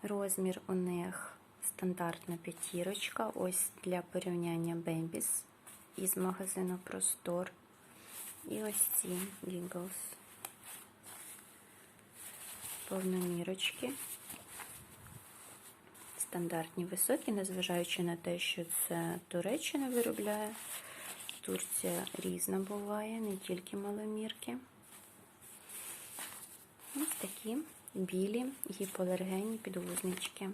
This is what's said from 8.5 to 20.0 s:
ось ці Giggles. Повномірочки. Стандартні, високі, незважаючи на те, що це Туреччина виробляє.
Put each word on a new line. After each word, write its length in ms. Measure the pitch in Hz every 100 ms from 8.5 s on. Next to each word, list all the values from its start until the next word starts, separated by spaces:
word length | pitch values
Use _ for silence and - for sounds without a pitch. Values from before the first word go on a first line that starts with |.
| 214
ось 180 | 214 208 - -
ці 60 | 190 180 196 196 180
Giggles. 420 | 180 175 180 180 - - - - - - - - - - - - - - - - - - - - - - - - - - - - - -
Повномірочки. 1000 | 190 185 185 180 175 175 185 - - 247 277 - - - - - - - - - - - - - - - - - - - - - -
Стандартні, 680 | - 180 170 170 160 - 175
високі, 460 | 185 - 285 -
незважаючи 720 | 208 196 185 180 175 175 -
на 120 | 175 170
те, 240 | 175 175
що 260 | - - 170 - -
це 320 | 170 165 175 -
Туреччина 640 | 175 180 285 - 294 269
виробляє. 680 | 240